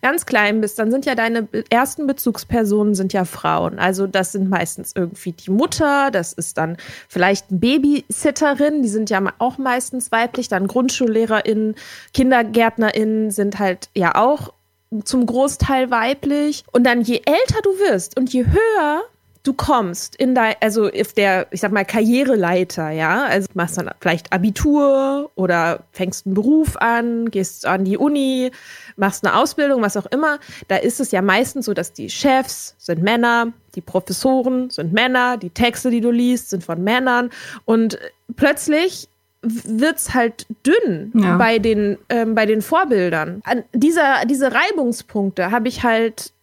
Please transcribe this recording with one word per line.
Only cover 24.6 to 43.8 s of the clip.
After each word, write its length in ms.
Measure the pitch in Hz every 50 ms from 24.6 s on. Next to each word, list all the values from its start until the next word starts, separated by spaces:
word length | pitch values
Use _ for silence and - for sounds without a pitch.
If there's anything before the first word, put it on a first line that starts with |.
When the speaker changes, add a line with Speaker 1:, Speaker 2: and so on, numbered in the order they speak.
| - 302 285 294 285 277 269 269 269 269 277 285 285 - _
Speaker 1:
oder 460 | - 190 180 175 170 165 165 165 - - _
fängst 340 | _ - 185 180 185 - -
einen 80 | 196 190
Beruf 440 | 196 214 247 302 311 311 294 - -
an, 520 | - 226 233 233 233 240 233 233 233 226
gehst 360 | 220 196 190 180 - - -
an 180 | 123 175 190 196
die 140 | 185 202 -
Uni, 540 | 262 302 294 294 269 262 262 254 254 254 254 - - - - - - - -
machst 300 | - 196 196 185 - - 190
eine 80 | -
Ausbildung, 460 | 214 262 311 - - 294 285 277 254
was 160 | 220 202 - 214
auch 80 | 190
immer, 340 | - - 262 311 311 294 294 - - - - - _
da 80 | 196 190
ist 240 | - 233 233 -
es 100 | 269 -
ja 100 | - 185
meistens 440 | 190 196 185 208 262 254 - 277 226
so, 80 | - 202
dass 180 | - 175 -
die 180 | _ - - -
Chefs 680 | - - - 285 262 262 254 254 - - - - _ _
sind 260 | _ - 170 160 170
Männer, 440 | 202 226 240 233 240 233 233 233 233 233 _ _ _ -
die 60 | -
Professoren 880 | - - - 190 - - 190 - - 262 262 262 240 254 254 254 254 254
sind 240 | - - 151 170 170
Männer, 420 | 214 233 254 254 254 247 247 247
die 140 | 233 190 175
Texte, 400 | _ - 233 240 233 - - 254
die 80 | 233 240
du 100 | 220 240
liest, 380 | 240 233 247 247 247 233 - -
sind 120 | - 185 170
von 180 | - 165 165
Männern 480 | 180 202 226 247 262 262 247 240 247 247 - - - - - 226 _
und 340 | - 226 226 226 220 - - - - _ _ _ _ 233 -
plötzlich 720 | 277 285 311 320 - - 294 302 339 370 359 - - _ _ _ _ _ _ _
w-, 400 | - 233 220 233 - - 220 220
wird's 320 | 262 311 320 320 - - -
halt 340 | 254 240 233 233 - - _ 220 _ _
dünn 460 | 262 330 466 466 294 185 156 196 214 233
Speaker 2:
Ja. 200 | 233 202 185 170
Speaker 1:
bei 240 | 180 240 220 226 226
den, 380 | 202 226 220 208 208 202 202 - _ _
ähm, 260 | 247 233 226 220 226
bei 120 | 220 220
den 160 | 214 220 220
Vorbildern. 800 | 208 - 330 320 381 302 247 202 180 180 165 160 151 156 175 196 -
An 220 | - 240 240 - _ -
dieser, 500 | 240